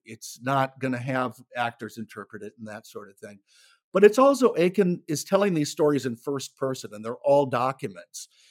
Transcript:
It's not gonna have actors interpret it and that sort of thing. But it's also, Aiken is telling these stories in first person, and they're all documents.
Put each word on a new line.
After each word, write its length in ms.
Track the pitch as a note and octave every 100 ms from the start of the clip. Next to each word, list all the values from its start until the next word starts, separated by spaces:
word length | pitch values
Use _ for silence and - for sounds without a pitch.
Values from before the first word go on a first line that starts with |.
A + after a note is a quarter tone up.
It's 340 | - A2+ - -
not 360 | B2 C#3 C3+ C3+
gonna 200 | C3 B2
have 360 | B2+ C3 B2+ A2 B2 B2
actors 400 | A#2 - A2 -
interpret 460 | G#2+ G#2+ G2 G#2
it 100 | G#2 A2+
and 100 | G#2+
that 180 | G#2+ -
sort 220 | A2 G2+
of 60 | G2
thing. 240 | G#2+ G2+ _ _ _ _ _
But 120 | F#3+
it's 140 | G#3 A3
also, 340 | C4+ C4+ B3 D#3
Aiken 460 | F3+ F#3 F3+ F3 -
is 160 | D3
telling 280 | - F#3+ G3+
these 200 | E3 D3
stories 340 | - D3+ C#3+ B2
in 80 |
first 420 | A2+ - C#3 - -
person, 340 | C3+ C3 G#2+
and 100 | G#2
they're 120 | A2 B2
all 200 | D3 C#3+ C#3
documents. 840 | A#2+ B2+ C3+ B2 F2+ - - - _ _